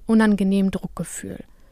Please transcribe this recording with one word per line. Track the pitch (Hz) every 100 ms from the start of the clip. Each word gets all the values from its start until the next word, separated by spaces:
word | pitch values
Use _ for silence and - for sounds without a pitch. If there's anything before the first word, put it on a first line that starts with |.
unangenehmen | - 220 214 202 190 196 196
Druckgefühl. | 185 180 - 165 - - - - - -